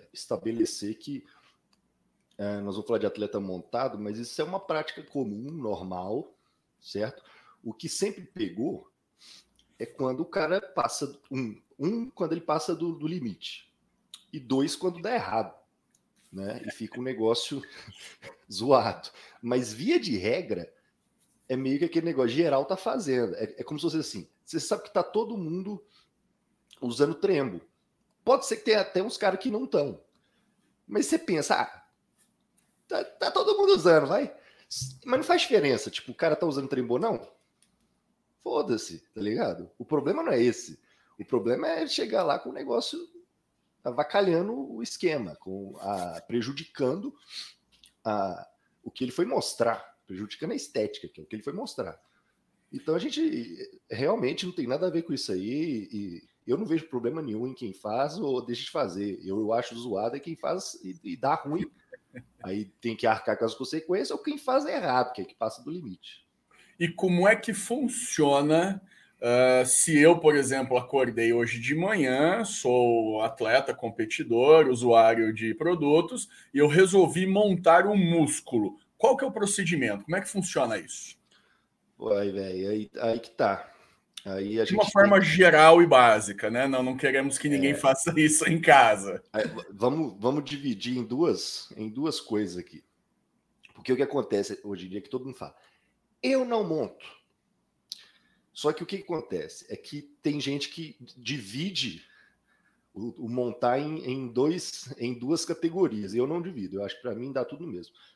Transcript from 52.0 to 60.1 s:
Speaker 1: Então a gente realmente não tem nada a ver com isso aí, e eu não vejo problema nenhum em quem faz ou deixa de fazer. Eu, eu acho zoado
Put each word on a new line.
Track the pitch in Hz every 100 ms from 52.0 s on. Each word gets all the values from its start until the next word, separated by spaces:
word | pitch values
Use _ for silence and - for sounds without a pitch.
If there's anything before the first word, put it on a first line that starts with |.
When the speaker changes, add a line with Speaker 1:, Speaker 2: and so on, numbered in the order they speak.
| _ _ _ _ _ _ _
Speaker 1:
Então | 139 -
a | 170
gente | 240 285 320 190 113 - - - -
realmente | 110 143 226 131 - 180
não |
tem | 175 120
nada | 139 180
a |
ver | 165
com | 165
isso | 139 -
aí, | 92 101 139 165 120 95
e | 107 101 85 - _ -
eu | 143
não | 214
vejo | 160 151
problema | 127 117 156
nenhum | 147 107 127
em |
quem | 127 113
faz | 92 107 113 147 165
ou | 151 123
deixa | 113 117
de | -
fazer. | 165 117 90 101 92
Eu, | 90 98
eu | 107
acho | 113 120 117
zoado | 120 98 113